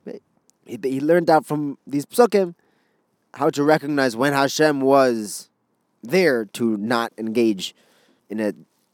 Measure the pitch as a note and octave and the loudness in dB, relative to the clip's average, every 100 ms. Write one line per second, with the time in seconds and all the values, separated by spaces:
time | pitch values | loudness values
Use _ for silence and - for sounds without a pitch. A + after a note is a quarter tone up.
0 | - - _ _ _ _ - A2+ C3 C3+ | -18 -18 _ _ _ _ -16 -10 -6 -2
1 | D3 F3 E3+ D#3 - D3+ C#3+ C3 - C#3+ | 2 2 4 2 2 -4 -6 -8 -8 -8
2 | C#3 - A#3+ G3+ F3+ E3+ _ _ _ _ | -2 2 4 2 -2 -6 _ _ _ _
3 | _ _ _ - D3+ C#3+ C#3+ D3+ C#3+ D3 | _ _ _ -4 -2 2 2 2 0 -2
4 | C3 A2 C#3 C#3 C#3 - D#3 C#3+ C3+ C#3 | 0 0 0 0 0 2 0 2 2 4
5 | C3 A#2 G#2 - - _ _ _ _ _ | 4 0 -6 -12 -18 _ _ _ _ _
6 | A2+ F3 E3+ B2 G#2 - A#2 G#2+ G#2+ B2 | -4 0 2 0 -4 -4 -2 -2 -2 -2
7 | A#2 - A2+ A2 A2+ G2 - - _ _ | -4 -6 -4 0 0 0 -8 -14 _ _
8 | _ _ - G#2+ G#2 D#2+ E2 _ _ | _ _ -12 -6 -6 -6 -14 _ _